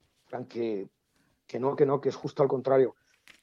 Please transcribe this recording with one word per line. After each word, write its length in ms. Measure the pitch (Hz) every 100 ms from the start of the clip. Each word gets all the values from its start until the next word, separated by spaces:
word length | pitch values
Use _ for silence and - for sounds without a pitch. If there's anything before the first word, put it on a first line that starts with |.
| _ _ _
Fran, 200 | 131 123
que, 420 | 113 117 101 98 _ _ _ _ _ -
que 120 | 120
no, 180 | 131 139
que 100 | 139
no, 140 | 139
que 80 | 135
es 80 | -
justo 260 | 147 -
al 60 | 139
contrario. 460 | 135 123 131 127 - _ _ - -